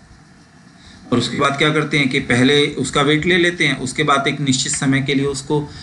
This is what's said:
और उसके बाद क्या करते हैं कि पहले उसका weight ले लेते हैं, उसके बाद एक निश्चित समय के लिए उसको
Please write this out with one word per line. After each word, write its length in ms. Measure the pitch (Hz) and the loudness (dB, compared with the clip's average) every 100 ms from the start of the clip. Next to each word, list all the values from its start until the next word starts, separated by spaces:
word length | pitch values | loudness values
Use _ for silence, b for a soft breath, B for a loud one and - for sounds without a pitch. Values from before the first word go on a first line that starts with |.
| - - - - - - - - B B - | -20 -20 -20 -20 -20 -20 -20 -20 B B -4
और 60 | 120 | -2
उसके 180 | - - | -2 -2
बाद 220 | 139 135 | -2 0
क्या 120 | 151 | 0
करते 280 | 156 151 151 | 0 0 0
हैं 100 | 135 | 0
कि 120 | 135 | -2
पहले 460 | - 123 127 147 147 | 0 2 4 4 2
उसका 360 | 147 123 151 | -2 -2 0
weight 240 | 143 151 170 | 2 2 2
ले 120 | 185 | 2
लेते 280 | 175 175 156 | 2 0 -2
हैं, 120 | 131 | -2
उसके 240 | 131 - | -4 -2
बाद 260 | 147 139 151 | 2 2 0
एक 120 | 131 | -2
निश्चित 320 | 139 131 143 | 0 0 -2
समय 300 | - 135 135 | -2 0 0
के 120 | 139 | 0
लिए 120 | 139 139 | 0 0
उसको 420 | 139 - 151 147 B | -4 -2 -2 -2 B